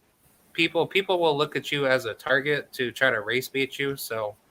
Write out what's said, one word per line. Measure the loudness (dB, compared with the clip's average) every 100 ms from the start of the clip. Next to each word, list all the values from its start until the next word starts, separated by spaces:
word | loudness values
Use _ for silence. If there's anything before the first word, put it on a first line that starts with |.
| _ _ _ _ _
people, | -2 0 2 0
people | 0 2 2
will | 2 2
look | 0 -2
at | -4
you | 0 2
as | 2 0
a |
target | -6 0 0 2 -2 -4
to | -4 -4
try | 2 2
to | 2
race | 0 -2 -2
bait | -2 -2 -2
you. | -4 -4
So, | -6 -6 -6 -8 _